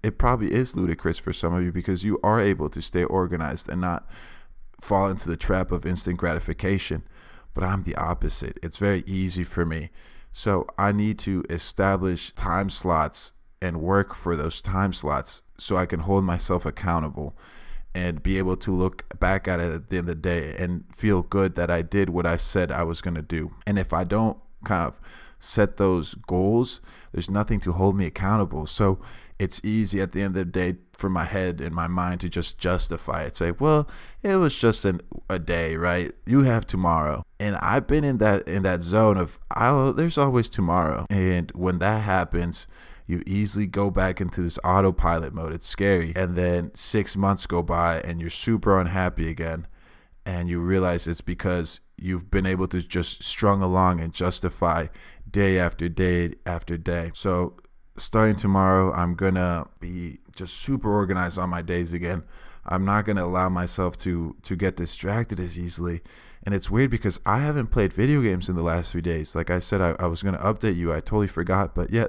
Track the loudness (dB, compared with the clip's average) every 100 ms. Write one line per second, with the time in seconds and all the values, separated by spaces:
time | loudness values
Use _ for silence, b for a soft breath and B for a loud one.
0 | -2 2 4 4 2 2 0 0 -2 0
1 | -2 -2 -4 -2 0 0 0 -2 -2 -2
2 | 0 2 2 4 4 2 -2 -4 -4 -2
3 | 0 0 0 -2 -4 -6 -6 -4 -2 -4
4 | -8 B B B B -18 -18 -14 0 2
5 | 2 0 -4 -4 0 0 0 -2 -2 -2
6 | -2 0 0 -2 -4 -4 -2 0 -2 -6
7 | -8 B B B B -4 0 0 -2 -4
8 | -2 -2 -2 -2 -6 -8 -10 0 0 2
9 | 0 -2 0 -2 -2 -2 -2 -2 -8 b
10 | b b b -4 0 0 0 0 2 2
11 | 2 0 -2 -2 -2 -4 -4 0 2 2
12 | 0 -2 -6 -4 0 0 0 -2 2 2
13 | 0 -4 -10 -12 -20 -6 -4 -2 2 2
14 | 2 -4 -2 -2 -2 -4 -2 0 0 0
15 | -2 -2 -4 -10 -12 -12 -2 0 0 -2
16 | 2 2 2 0 0 0 -2 -4 -2 0
17 | -2 -6 -10 -12 B B B B B -4
18 | -4 -2 0 0 0 0 0 2 0 -2
19 | -12 -2 0 2 0 0 0 -4 -4 -2
20 | -2 -2 0 0 -2 -4 -4 -4 -8 0
21 | 2 4 2 2 2 2 0 0 2 2
22 | 2 2 2 0 0 0 0 0 -2 -2
23 | -4 -4 -4 -4 -4 -6 -2 -2 0 -2
24 | 0 2 2 -2 -10 -10 -2 0 0 -6
25 | B B B B -2 2 2 4 2 2
26 | -2 -10 -2 0 4 2 0 -6 B B
27 | B -6 -2 0 0 0 0 2 4 4
28 | 0 -2 2 2 2 -2 -4 2 2 2
29 | B B B -6 -4 -2 -2 0 0 0
30 | -2 -2 -2 -2 -2 0 0 -2 -10 -6
31 | -2 0 -2 -2 -2 -4 -6 -4 -2 -2
32 | -2 -2 -4 -4 -4 -4 -2 0 -2 -4
33 | -6 -6 -6 -2 -2 2 4 4 2 B
34 | B B 0 4 4 4 4 4 2 0
35 | -6 -10 -6 -4 -2 -2 -2 0 0 0
36 | -2 -6 4 6 6 4 0 0 2 2
37 | 2 -2 -6 -6 -4 -2 0 0 2 2
38 | 2 4 4 4 2 0 2 0 2 6
39 | 6 6 0 -4 -8 0 4 4 4 2
40 | 0 2 4 4 2 0 2 2 2 -2
41 | -2 2 2 2 -2 -2 0 2 2 2
42 | 2 0 0 0 -2 -4 -10 B B B
43 | -4 -4 0 0 0 0 -2 0 0 2
44 | 0 0 -4 -2 -2 -2 2 4 4 4
45 | 2 2 -2 -6 -6 -6 -6 0 2 2
46 | 2 -2 -2 0 2 0 -2 -6 -2 0
47 | 0 0 2 2 0 0 0 2 2 0
48 | -4 -6 -6 -4 0 2 4 4 4 0
49 | 0 0 -2 -2 -4 -6 -10 b b b
50 | b -12 -6 -4 -2 0 2 2 2 0
51 | -2 -4 -6 -4 -2 -2 -4 -8 -16 -10
52 | -4 -4 0 0 2 0 0 -2 -2 -2
53 | -2 -4 -6 0 2 4 4 4 4 2
54 | -2 -2 -2 0 -4 0 0 2 -2 B
55 | B B -4 2 4 4 2 0 -4 0
56 | 2 2 0 -4 -6 -6 -6 -6 -2 -4
57 | -4 -4 -2 0 -2 -6 -20 -20 -18 -8
58 | 0 4 4 4 2 4 6 6 4 2
59 | 0 0 2 2 2 0 -6 -12 -10 -8
60 | -10 -12 -18 -14 -10 -8 -4 -2 2 2
61 | 2 0 0 -2 -2 -4 -2 -2 -2 -2
62 | -2 -4 -6 B B B -4 -2 2 0
63 | 0 0 0 2 2 0 -2 0 -2 -2
64 | -2 -2 -4 -8 -8 -2 -2 -2 -6 -4
65 | -2 -2 -2 -4 -6 -6 -6 -4 -4 -6
66 | B B B B -2 -2 2 2 4 2
67 | 0 0 0 2 2 0 2 2 2 4
68 | 4 4 4 2 0 0 0 0 -2 -2
69 | -2 -2 -2 -4 0 -2 0 2 2 2
70 | -2 0 -2 0 0 0 0 0 0 -2
71 | 0 2 2 0 0 0 0 -2 0 0